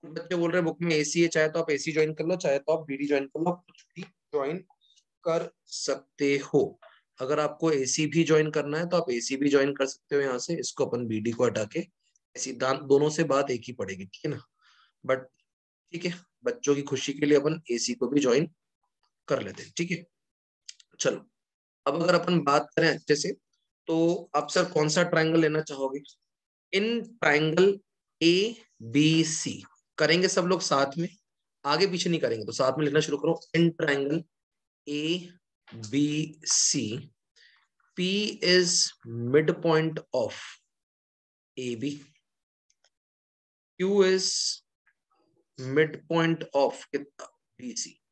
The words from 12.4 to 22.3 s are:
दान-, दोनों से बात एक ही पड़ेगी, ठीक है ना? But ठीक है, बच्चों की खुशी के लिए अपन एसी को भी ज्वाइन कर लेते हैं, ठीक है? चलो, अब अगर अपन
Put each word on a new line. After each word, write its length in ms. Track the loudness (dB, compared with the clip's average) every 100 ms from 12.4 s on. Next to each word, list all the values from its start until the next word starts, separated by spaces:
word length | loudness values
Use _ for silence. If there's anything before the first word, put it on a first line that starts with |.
| -10
दान-, 340 | -4 -2 -2 4
दोनों 220 | 4 4
से 140 | 0
बात 280 | 0 0 0
एक 100 | -4 -6
ही 60 |
पड़ेगी, 320 | -10 -8 -8 -14
ठीक 200 | -10 -8
है 60 |
ना? 120 | -8 -12 _ _ _ _ _ -4
But 140 | -4 -4 _ _ _ _ _ _
ठीक 140 | -10 -8
है, 160 | -10 _ _
बच्चों 320 | -6 -4 0 0
की 60 |
खुशी 320 | 0 -6 -6
के 120 | -2 4
लिए 120 | 4
अपन 240 | 2 -4 -4
एसी 220 | -4 -4
को 140 | -2 0
भी 120 | 2
ज्वाइन 320 | 4 2 0 _ _ _ _ _ _ _ -6
कर 140 | -4
लेते 220 | -4 -12
हैं, 100 | -14 -8
ठीक 140 | -6
है? 140 | -6 -10 _ _ _ _ _ _ -20 _ _
चलो, 300 | -2 -2 -10 _ _ _ _ _ -4
अब 160 | 0
अगर 120 | 2 2
अपन 240 | 4